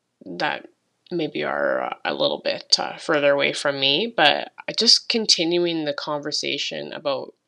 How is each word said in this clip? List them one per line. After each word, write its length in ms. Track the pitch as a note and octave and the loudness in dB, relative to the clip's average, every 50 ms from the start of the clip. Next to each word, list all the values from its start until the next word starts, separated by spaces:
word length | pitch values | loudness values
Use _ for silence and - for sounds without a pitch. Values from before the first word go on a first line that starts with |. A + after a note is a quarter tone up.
| _ _ _ _ - | _ _ _ _ -18
that 420 | F#2+ F2+ F3 E3 D3+ - - - - _ _ _ _ _ _ _ - | -14 -8 -6 -4 -4 -4 -6 -8 -16 _ _ _ _ _ _ _ -8
maybe 320 | F3+ E3+ D#3 D3 - D#3 D3 | -4 -4 -4 -4 -4 -4 -4
are, 400 | C#3+ C3+ D2 C#2+ C#2 C2 B1+ B1+ | -2 -2 0 0 0 0 0 -2
uh, 100 | - - - - | -4 -6 -6 -4
a 80 | - D2+ | -4 -2
little 240 | C#2+ D2 C#2+ D2 - - | 0 0 0 0 0 -2
bit, 320 | - - - - - - - | -4 -4 -4 -2 -2 -2 -2
uh, 180 | - - - - | -2 -4 -6 -8
further 340 | - - E3 D3 C#3+ C#3+ C#3+ | -2 0 0 2 4 4 4
away 200 | C#3+ C#3+ D3 D3 | 4 2 0 0
from 260 | - - D3 C#3 C#3 | 0 -2 -2 0 2
me, 340 | C3+ C3+ C#3+ D#3 G#3+ A#3 - - | 2 2 2 2 0 -2 2 6
but 340 | D#3+ D3 C#3+ - - - _ - - - | 6 6 6 4 -2 -6 _ -16 -10 -8
I 60 | E3+ - | -2 0
just 320 | A3 A#3+ - - - - | 4 6 4 4 4 0
continuing 760 | - A#3 A3 - - - E3+ D#3+ F3 F3 F3 E3+ E3+ E3 D#3 | -2 0 2 2 2 2 2 2 2 2 2 2 0 -2 -2
the 80 | D3 C#3+ | -4 -4
conversation 1000 | - - - D3+ D3 C#3+ D3+ D3+ - - C#3 C#3 C#3+ - - D#3+ D3+ D3 D3+ - | -4 -4 -6 -6 -4 -4 -4 -6 -4 -4 -4 -4 -4 -4 -6 -6 -8 -8 -8 -10
about 400 | C#3+ D#3 D3 C3+ B2+ B2 - - _ _ | -8 -4 -4 -4 -4 -6 -10 -16 _ _